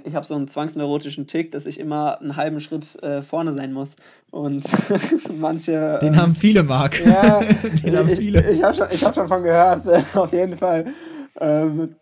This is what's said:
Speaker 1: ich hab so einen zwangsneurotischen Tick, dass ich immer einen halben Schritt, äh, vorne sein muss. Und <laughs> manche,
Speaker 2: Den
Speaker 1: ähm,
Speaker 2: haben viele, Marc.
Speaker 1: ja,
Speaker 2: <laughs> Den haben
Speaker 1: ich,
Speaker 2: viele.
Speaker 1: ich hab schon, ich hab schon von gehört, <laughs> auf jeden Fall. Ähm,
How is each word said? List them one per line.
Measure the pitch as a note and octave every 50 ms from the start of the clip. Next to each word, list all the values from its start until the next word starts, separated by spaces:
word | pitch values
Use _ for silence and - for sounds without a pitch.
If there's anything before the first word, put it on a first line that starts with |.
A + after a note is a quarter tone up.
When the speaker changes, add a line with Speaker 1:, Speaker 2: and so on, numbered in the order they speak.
| -
Speaker 1:
ich | D3 D#3
hab | D3 -
so | - D3+
einen | C#3+ C3+
zwangsneurotischen | - - D3 D3+ D#3 D3+ D3+ D3 C#3+ C#3+ D3 D3 C#3 C#3+ D3 C#3
Tick, | - - E3 E3 D#3+
dass | - C#3+ D3
ich | F3 - -
immer | D#3 D3+ D3 D3+ D3+ C#3+ - -
einen | - C#3+ C#3+
halben | C#3+ D3+ D#3 D#3 D3
Schritt, | D3+ - D#3+ D3 D3 - - -
äh, | - C#3+ C#3+ C#3
vorne | C#3 - D3+ E3 E3 D#3 C#3
sein | C#3 C3+ C3
muss. | C3+ C3+ C#3 C#3+ - _ _ - _ _ _ -
Und | - D#3 D3 C#3+ C#3 C#3+ C#3+ - - - - - G3+ -
<laughs> | - - E4 - - - E3+ D#3
manche, | D#3 D#3+ E3 D#3+ - E3 D#3+ D#3 D#3 D#3 D3+ -
Speaker 2:
Den | D3+ D3+
Speaker 1:
ähm, | D3+ E3+
Speaker 2:
haben | E3+ E3+ D#3+
viele, | D#3 G3+ G#3+ G#3+ F#3+ D#3
Marc. | C3+ B2+ C3+ C#3 C#3 - -
Speaker 1:
ja, | E3+ A#3 F#3 G3 G#3+ A3 G#3 G3+
Speaker 2:
<laughs> | A3+ G#3+ G#3 - - A3 D#3+ D3+
Den | - E3+ F3
haben | - E3 F3
Speaker 1:
ich, | F3+ F#3
Speaker 2:
viele. | G#3+ G#3 G3+ E3 - G#3
Speaker 1:
ich | G3 -
hab | - - -
schon, | - - -
ich | F3+ D#3+
hab | - G#3+ -
schon | B3 F3+
von | D#3+ F#3 F#3
gehört, | F3 E3 E3 E3+ F3+ F#3 F3 E3+ -
<laughs> | F3+ E3+ E3 - - -
auf | G3 F3 D#3+ F3
jeden | F3 F#3 F#3 F3 -
Fall. | F#3+ F3+ E3 D#3+ E3+ B3 D#4 E4 E4 D#4+ D#4+ D4 C4+ - - -
Ähm, | E3 D3+ D3+ D#3 D#3 D#3 D3+ E3 D#3+ D#3+ D#3+ _